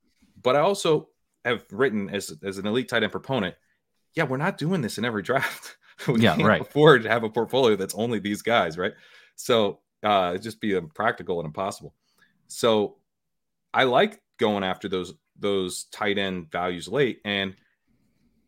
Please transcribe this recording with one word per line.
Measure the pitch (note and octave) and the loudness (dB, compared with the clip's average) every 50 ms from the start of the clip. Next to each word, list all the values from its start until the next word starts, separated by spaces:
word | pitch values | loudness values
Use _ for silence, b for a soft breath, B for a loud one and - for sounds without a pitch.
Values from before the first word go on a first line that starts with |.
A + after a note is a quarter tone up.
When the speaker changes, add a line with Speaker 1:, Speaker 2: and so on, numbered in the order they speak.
| _ _ _ _ _ _ _ - | _ _ _ _ _ _ _ -2
Speaker 1:
but | - B2 C3 | 0 2 2
I | C#3+ | 4
also | D#3 G3 G3+ G3 - E3+ D3+ C3+ - - _ _ _ _ _ _ - | 2 2 0 0 0 0 0 0 -2 -6 _ _ _ _ _ _ -4
have | A#2+ A#2+ G2 - - | -4 -4 -4 -6 -8
written | G2 G2+ C3+ B2+ G#2+ G#2+ G2 F#2 | -2 0 0 0 0 -2 -6 -4
as, | G2+ G2 - - D#2+ D#2 | -6 -8 -8 -10 -12 -12
as | F#2 G2 F#2 G2 | -10 -10 -8 -6
an | F#2+ | -4
elite | G#2 G#2+ C3 B2 - | -2 -2 -2 -2 -2
tight | B2 A2+ A2 | -2 -2 -2
end | G2+ | -2
proponent, | - F2+ - - C3+ A#2+ G2 F2 - _ _ _ _ _ _ _ _ _ _ _ - | -4 -6 -6 -4 -2 -2 -2 -4 -6 _ _ _ _ _ _ _ _ _ _ _ -4
yeah, | D#3 D#3+ | -4 -4
we're | B2+ B2+ | -2 -2
not | C3+ D3+ F#3+ G3 - | -2 -4 -4 -4 -4
doing | C#3+ E3 G3 F3 | -4 -2 -2 -2
this | A#2 G2+ - G#2+ | -2 -4 -4 -4
in | A2 | -4
every | B2 A2 G#2 | -2 -2 -2
draft. | F#2 - B2 C3+ - - - - - - - _ | -2 -2 -2 -2 -2 -4 -8 -10 -16 -20 -20 _
<laughs> | b b b b - | b b b b -2
We | - B2 A2+ | 0 2 4
Speaker 2:
Yeah, | A#2 G2+ E2+ | 4 4 4
Speaker 1:
can't | - D#3 | 4 4
Speaker 2:
right. | A2 G2+ D#2+ | 4 4 2
Speaker 1:
afford | - - - C#3+ D3+ D#3 C#3+ A#2+ A2 | 0 -2 2 6 8 8 8 8 6
to | A2 | 2
have | A2+ A#2+ A2+ | 0 0 0
a | G#2+ | -2
portfolio | - A#2+ A2+ - - C3 C3+ A2+ G#2+ | -2 -2 -2 0 2 4 4 4 4
that's | F#2 F#2+ F#2+ - | 2 0 -4 -4
only | G2 A2+ B2 A#2 G2+ | -4 -2 -2 -2 -2
these | F#2 G#2 G#2 F#2 | -2 -4 -4 -4
guys, | - A2 A#2 A2+ F#2 E2 D#2+ | -2 2 2 2 2 0 -2
right? | F2+ F2+ A2 - b b b b b b b b | -2 -4 -4 -4 b b b b b b b b
So, | b - - B2 A2+ G#2+ G2+ - _ _ _ _ _ | b -2 2 2 2 2 0 -2 _ _ _ _ _
uh, | - G#2 G#2 G2 F#2 F2 | 0 2 2 4 2 0
it'd | F2+ F#2+ | -2 -4
just | G#2+ A2+ A2 - | -6 -10 -10 -6
be | - G#2+ F#2+ | -4 -2 -2
impractical | F#2 E2 D#2 - - G#2 A#2 A#2 - G2+ F#2+ F2+ E2+ | -2 -4 -6 -6 -2 -2 -2 -2 -4 -6 -6 -6 -6
and | D#2+ | -6
impossible. | D#2+ D#2 G2+ F#2+ G2+ - - D#2+ - _ _ _ _ _ _ _ _ _ _ _ - | -8 -6 -6 -6 -6 -6 -10 -14 -20 _ _ _ _ _ _ _ _ _ _ _ -18
So | - - - A#2 A2 G#2+ G2+ - - _ _ _ _ _ _ _ _ _ _ _ _ _ _ _ | -6 0 2 2 2 2 0 -2 -6 _ _ _ _ _ _ _ _ _ _ _ _ _ _ _
I | - A2+ C3 | 0 2 2
like | B2+ A#2+ D3 G3+ G#3+ - - _ _ _ | 4 4 2 2 2 -2 -8 _ _ _
going | - A#2 G#2+ G#2 G2+ | -2 0 0 0 0
after | F#2+ F#2 F#2 - - F#2+ | -2 -4 -4 -6 -6 -4
those, | F#2+ F#2 F2+ F2+ - _ _ _ _ - | -4 -4 -4 -6 -12 _ _ _ _ -6
those | G2+ G2+ G2 G2 F#2 F2+ - - - | -4 -2 -2 -2 -2 -4 -6 -10 -14
tight | _ - - G#2+ G#2 G2 G#2 | _ -8 -6 -2 -2 -2 -2
end | G2 F#2+ F#2 F2+ E2 D#2 | -2 -4 -4 -8 -8 -8
values | - F2 F2+ F#2 F2+ F2 D#2+ | -6 -4 -4 -4 -6 -6 -8
late. | F2+ G#2 C#3+ C#3+ A2+ - - - | -6 -2 0 0 0 -2 -4 -6
And | G#2 G2+ G2 G2 F#2+ F#2+ _ _ _ _ _ _ _ _ _ _ _ _ _ _ _ _ _ _ | -4 -2 -2 -4 -6 -8 _ _ _ _ _ _ _ _ _ _ _ _ _ _ _ _ _ _